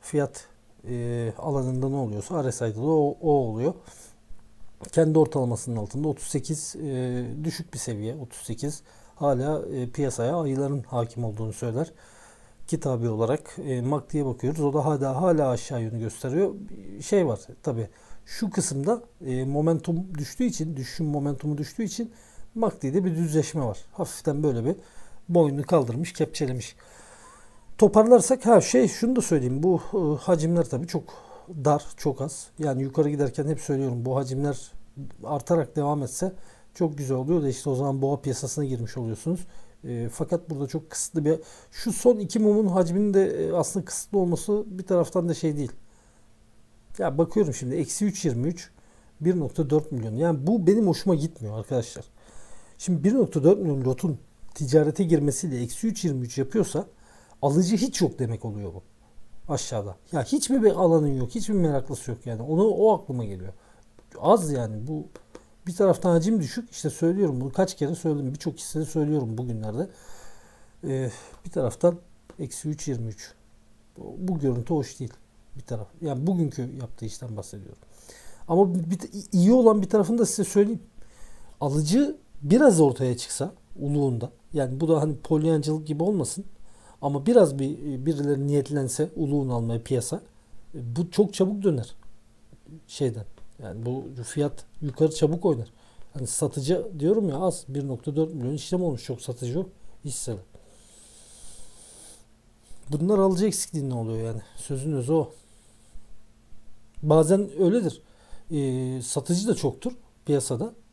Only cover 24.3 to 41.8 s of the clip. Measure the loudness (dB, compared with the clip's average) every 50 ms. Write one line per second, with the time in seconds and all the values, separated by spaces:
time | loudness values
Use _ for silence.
24.3 | 0 2 2 2 2 2 0 0 -2 -2 -6 -18 -16 -16 -14 -14 -14 -16 -8 2
25.3 | 4 6 6 6 4 0 0 2 4 4 4 2 -2 -4 -4 -6 -2 -2 -2 -2
26.3 | -2 -4 -4 -2 -4 -6 -8 -10 -14 -18 -20 -20 -20 -20 -20 -20 -20 -20 -20 -20
27.3 | -20 -20 -20 -20 -20 -20 -16 -16 2 6 6 8 8 8 8 10 10 8 10 6
28.3 | 0 2 6 8 8 8 8 6 4 4 4 4 2 0 0 2 2 2 2 2
29.3 | 2 2 2 0 -2 2 2 2 2 2 0 -2 -2 0 0 0 0 -2 2 2
30.3 | 2 2 2 2 2 2 0 0 -2 -6 -6 -4 -6 -8 -8 -8 -20 -20 -20 -20
31.3 | -20 -20 -18 -14 -12 -2 2 2 2 2 2 -6 -12 -4 -2 -2 -2 -2 -6 -8
32.3 | -8 -10 -14 -16 _ -6 -2 -2 -2 -2 -2 -2 2 2 2 2 2 0 0 -2
33.3 | 0 -2 -2 -2 -2 -4 -2 -2 -2 0 0 0 -2 -2 -2 -2 -2 -2 -2 -2
34.3 | -4 -2 -2 -2 -2 -4 -8 -12 -14 -16 -16 -16 -16 -14 -14 -12 -12 -12 -8 -6
35.3 | -6 -6 0 2 2 2 2 0 -2 -2 0 0 0 0 -2 -4 -4 -4 -4 -4
36.3 | -4 -8 -16 -16 -18 -20 -20 -20 _ -2 -2 -2 -2 -4 -4 -2 -2 -2 0 2
37.3 | 0 2 2 0 -2 -2 -2 -2 -2 0 0 -2 0 0 0 0 0 0 -2 -4
38.3 | -4 -4 -4 -6 -4 -4 -4 -2 -2 -4 -4 -6 -6 -6 -6 -6 -6 -6 -4 -4
39.3 | -4 -4 -4 -10 -10 -14 -14 -16 -18 -16 -12 -8 -6 -4 -6 -6 -4 -6 -4 -2
40.3 | -2 -4 -4 -6 -6 -6 -6 -4 -4 -6 -8 -6 -8 -8 -8 -4 -2 0 2 2
41.3 | 2 0 -2 -12 -20 -20 -20 -20 -14 -6